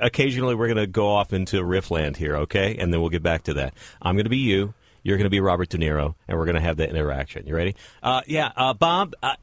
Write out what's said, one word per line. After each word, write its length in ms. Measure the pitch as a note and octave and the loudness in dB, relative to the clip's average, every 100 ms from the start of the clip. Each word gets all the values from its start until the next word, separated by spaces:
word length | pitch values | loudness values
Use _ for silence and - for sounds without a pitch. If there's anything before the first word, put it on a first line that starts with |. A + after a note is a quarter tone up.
occasionally 540 | A#2+ - C3+ B2+ B2 A#2 | 0 2 0 0 0 0
we're 140 | A#2 | 0
gonna 180 | A2 G#2 | 2 0
go 200 | A2 G#2 | 2 2
off 260 | G#2 G2+ | 2 0
into 300 | F#2+ F#2 G2+ | -2 0 0
riff 280 | F2 F#2 - | 2 0 0
land 260 | E2 D2+ C#2 | 0 -2 -2
here, 180 | D#2 D2 | -2 -2
okay? 400 | D2 G2+ G2 A2+ | 0 0 0 0
And 120 | F2 | 0
then 80 | E2+ | 2
we'll 120 | E2 | 0
get 100 | E2+ | 0
back 220 | E2 D#2+ | 0 0
to 100 | - | -2
that. 220 | C#2+ C2 - - - | -4 -4 -8 -20 -6
I'm 160 | F2 F#2+ | -2 0
gonna 100 | G#2+ | 0
be 100 | C3 | 0
you. 340 | B2+ G2 G#2 - _ _ | 2 2 0 -6 _ _
You're 140 | F#2+ G2 | -2 2
gonna 120 | G2+ | 2
be 100 | G2 | 2
Robert 300 | F#2+ F2 F2+ | 2 2 0
De 80 | E2+ | 0
Niro, 380 | D#2 D2+ D2 D#2 - | 0 0 -2 -4 -6
and 80 | E2 | -2
we're 80 | E2 | 0
gonna 140 | E2+ | 0
have 160 | E2 D#2 | 0 0
that 120 | D#2+ | -2
interaction. 560 | D#2+ D2 C2+ C#2 - C#2 | 0 -2 -4 -6 -10 -6
You 100 | D#2+ | -2
ready? 200 | F2+ G#2 - - | -2 -4 -14 -6
Uh, 200 | - B2+ - | -2 -2 -2
yeah, 260 | D#3 C#3 - | -2 -2 0
uh, 160 | C3 | -2
Bob, 400 | A2 E3 F3 F#3+ - | 2 2 2 0 -4
uh, 140 | B2+ - | -4 -4